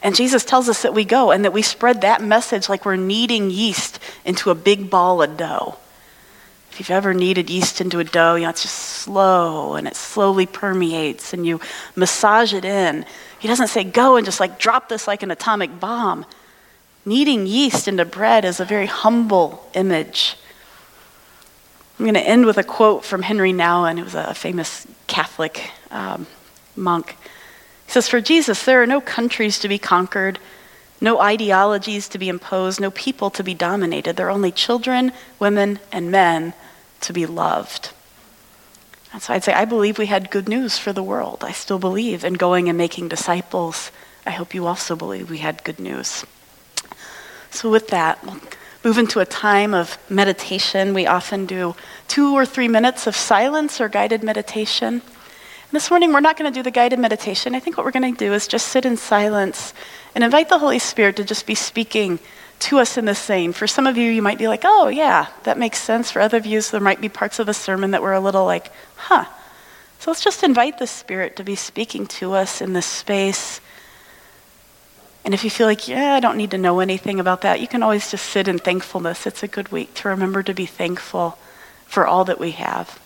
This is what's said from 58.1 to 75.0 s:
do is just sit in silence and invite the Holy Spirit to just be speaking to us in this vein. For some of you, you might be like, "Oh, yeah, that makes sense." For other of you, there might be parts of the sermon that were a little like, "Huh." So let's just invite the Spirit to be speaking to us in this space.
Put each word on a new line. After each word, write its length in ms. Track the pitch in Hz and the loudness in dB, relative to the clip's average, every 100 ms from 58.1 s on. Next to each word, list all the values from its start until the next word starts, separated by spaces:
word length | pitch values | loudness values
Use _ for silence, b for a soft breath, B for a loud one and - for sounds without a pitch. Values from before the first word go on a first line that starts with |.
do 220 | 240 208 | 0 0
is 140 | 208 - | 0 0
just 200 | 233 - | -4 0
sit 180 | 262 254 | 0 0
in 120 | 233 | -2
silence 760 | - 208 208 208 190 - - B B B B | 0 2 2 0 -2 -4 -12 B B B B
and 100 | - | 0
invite 260 | 240 285 320 | 4 4 4
the 100 | 349 | 4
Holy 200 | 294 247 | 4 0
Spirit 360 | - - 202 196 | -2 2 2 2
to 60 | |
just 220 | 196 214 - | -4 -6 -4
be 100 | 214 | -4
speaking 640 | - - 220 220 202 170 B B B B | -4 -4 -2 -2 -2 -4 B B B B
to 220 | - 277 | 2 4
us 180 | 240 - | 4 0
in 80 | 220 | -2
this 200 | 202 - | -2 -2
vein. 260 | 196 170 | 0 0
For 160 | 175 208 | -2 -2
some 180 | - 269 | 2 2
of 120 | 240 | 2
you, 120 | 233 | 2
you 120 | 226 | 2
might 160 | 202 214 | 0 0
be 100 | 220 | -2
like, 140 | 214 | 0
"Oh, 240 | 349 415 330 | 4 6 4
yeah, 380 | 269 302 170 151 - | 2 2 2 0 -6
that 140 | - - | -4 -2
makes 240 | 233 - | -2 -4
sense." 300 | - 226 233 | -2 -2 -2
For 100 | - | 0
other 160 | 214 226 | 2 2
of 80 | 214 | 0
you, 160 | 214 | -2
there 180 | 214 214 | -2 0
might 220 | 202 196 | 0 0
be 80 | 208 | -4
parts 300 | - 208 - | -4 -6 -2
of 80 | 214 | -4
the 60 | |
sermon 380 | 208 - 190 196 | -4 -2 -2 0
that 100 | 196 | 0
were 120 | 196 | 0
a 60 | 190 | 0
little 240 | 196 196 185 | 2 2 2
like, 260 | 175 - B B B | 0 -4 B B B
"Huh." 300 | - 349 - B B B B B B B | 2 2 2 B B B B B B B
So 120 | - | -6
let's 120 | 330 | -2
just 200 | - - | -2 0
invite 340 | 359 240 254 302 | 2 4 2 -2
the 100 | 247 | -8
Spirit 480 | - - 190 185 - | -10 -10 -6 -6 -8
to 80 | |
be 120 | 196 196 | -8 -8
speaking 520 | - - 226 - 202 | -8 -8 -8 -6 -10
to 260 | - 185 | -8 -2
us 280 | 190 190 - | 0 -2 -4
in 100 | 190 | -4
this 140 | 180 165 | -4 -4
space. 720 | - - 202 196 196 - - B B B B B B B B B _ _ _ _ _ | -8 -4 0 0 -2 -8 -14 B B B B B B B B B _ _ _ _ _